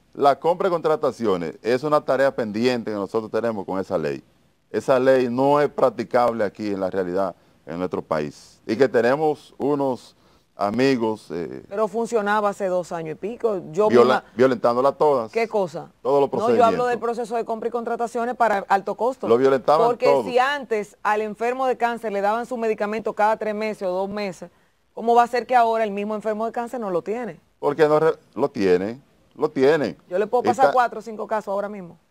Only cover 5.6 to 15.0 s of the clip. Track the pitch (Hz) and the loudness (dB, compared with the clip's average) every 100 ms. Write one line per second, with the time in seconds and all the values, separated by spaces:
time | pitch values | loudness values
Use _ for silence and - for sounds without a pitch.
5.6 | 147 - 127 110 107 123 120 117 101 - | 2 2 0 0 -2 0 2 0 -4 -4
6.6 | 107 98 95 92 90 90 95 - _ _ | -6 -2 -2 -2 -2 -2 -2 -6 _ _
7.6 | - 82 90 92 - 78 73 - - _ | -12 -6 -4 -4 -4 -4 -4 -8 -20 _
8.6 | - 107 127 120 117 139 156 147 - - | -6 0 2 4 2 2 0 -4 -8 -6
9.6 | 131 143 139 120 - _ _ _ _ - | -2 0 -2 -4 -10 _ _ _ _ -6
10.6 | 101 110 135 131 110 107 - 80 78 65 | -4 0 2 2 -2 -4 -8 -8 -8 -10
11.6 | - 202 220 208 233 233 202 208 208 196 | -10 -4 -4 -4 -4 -4 -2 0 -2 -4
12.6 | 196 180 165 175 160 156 196 240 233 196 | -4 -4 -6 -10 -10 -10 -10 -4 -4 -4
13.6 | 151 156 214 120 123 127 - - 131 120 | -4 0 4 6 6 4 -2 0 2 2
14.6 | 120 120 135 139 | 0 2 0 2